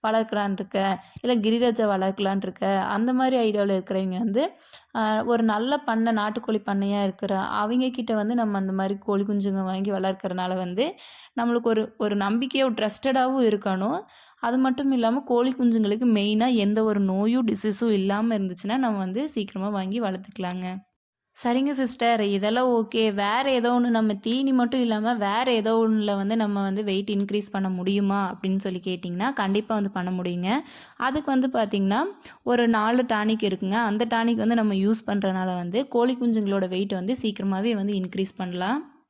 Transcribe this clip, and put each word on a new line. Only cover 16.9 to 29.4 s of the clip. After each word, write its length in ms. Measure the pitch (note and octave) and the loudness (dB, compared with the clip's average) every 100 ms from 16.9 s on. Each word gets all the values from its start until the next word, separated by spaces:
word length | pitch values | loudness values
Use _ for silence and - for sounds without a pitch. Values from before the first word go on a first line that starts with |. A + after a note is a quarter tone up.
| G#3 | 2
நோயும் 480 | G3 F#3+ G#3+ B3 A#3 | 2 2 2 2 0
டிசீஸும் 420 | G#3 G#3+ G3+ A#3 | 0 -2 0 0
இல்லாம 480 | G3+ F#3+ G3+ A#3 G#3+ | 2 2 0 0 0
இருந்துச்சுன்னா, 400 | F#3+ F3 G3+ B3+ | -2 -4 -4 0
நம்ம 200 | B3+ G3+ | 0 0
வந்து 320 | F#3 G3 D4+ | -2 -4 -4
சீக்கிரமா 400 | B3 G3+ F#3+ G3 | -4 -6 -4 -4
வாங்கி 320 | G3+ F#3+ A3+ | -2 -4 -2
வளர்த்துக்கலாங்க. 760 | G#3+ F#3 F#3+ - F3+ F3+ F#3 F#3+ - _ _ _ _ - | -4 -4 -10 -8 -6 -6 -8 -10 -14 _ _ _ _ -6
"சரிங்க 280 | A#3+ A#3+ C#4 | 0 0 0
சிஸ்டர், 500 | C4+ B3+ - A#3 A#3 | 0 -4 0 0 2
இதெல்லாம் 480 | G3+ G3 G#3 A#3 B3+ | 2 2 2 2 2
ஓகே. 440 | A#3 A3+ A#3 A3 | 2 0 0 0
வேற 300 | G3+ G3+ A#3 C4+ | 0 0 0 2
ஏதோ 260 | B3+ A#3+ | 2 2
ஒண்ணு, 180 | B3 A#3+ | 2 2
நம்ம 240 | A3+ A3 | 2 2
தீனி 400 | G3+ A3+ B3+ C4+ | 0 -2 0 2
மட்டும் 280 | B3+ A#3+ C4 | 2 2 2
இல்லாம 320 | A#3+ G#3+ A3 | 0 0 0
வேற 400 | A#3+ G3+ G#3+ B3+ | 0 0 0 2
ஏதோ 320 | A3+ G#3+ A3+ A3+ | 2 2 2 4
ஒண்ணுல 280 | A3 G#3 G3 | 2 2 0
வந்து 200 | G3 A3+ | 0 0
நம்ம 260 | G#3 G3+ | 0 0
வந்து 220 | G3 F#3+ | -2 -2
வெயிட் 260 | G#3 F#3+ G3+ | -2 -2 0
இன்க்ரீஸ் 420 | G3+ G3+ G#3 G3+ | -2 0 -2 -2
பண்ண 180 | G3 F#3+ | -4 -2
முடியுமா?" 680 | F#3 F#3 G3 G3+ G3+ F#3+ - | -2 0 2 2 0 -2 -4
அப்படின்னு 220 | F#3+ F#3+ | -2 -2
சொல்லி 220 | G3 F#3 | -2 -4
கேட்டிங்கன்னா, 500 | F3+ F3+ F3+ F3 A#3 | -6 -6 -6 -4 -4
கண்டிப்பா 420 | C4+ | -2